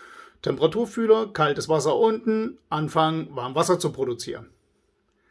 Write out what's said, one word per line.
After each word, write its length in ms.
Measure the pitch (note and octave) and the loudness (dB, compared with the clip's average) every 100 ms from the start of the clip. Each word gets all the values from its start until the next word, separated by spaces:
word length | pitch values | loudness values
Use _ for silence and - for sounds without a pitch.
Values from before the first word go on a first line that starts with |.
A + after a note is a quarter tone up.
| - - - _ | -20 -20 -20 _
Temperaturfühler, 920 | - C3+ D#3 G#3 A3 - A3 A3 G#3+ | -6 0 0 0 -4 -2 4 4 4
kaltes 360 | G#3 D3+ D3 D3 | 0 0 0 0
Wasser 280 | D#3 C#3 C3 | 0 2 2
unten, 600 | A3 A3 A3+ A3 A3 - _ | 2 2 0 -2 -2 -8 _
anfangen, 680 | D3+ D#3 D#3+ D#3 D#3+ D#3 | -4 -2 2 2 0 -6
warm 220 | C3 B2+ C3+ | -8 -4 0
Wasser 240 | E3 F3 | 2 2
zu 100 | D3 | 0
produzieren. 600 | B2 B2 A#2 - A2+ A2 _ _ _ _ _ _ _ _ | -2 -4 -4 -8 -12 -14 _ _ _ _ _ _ _ _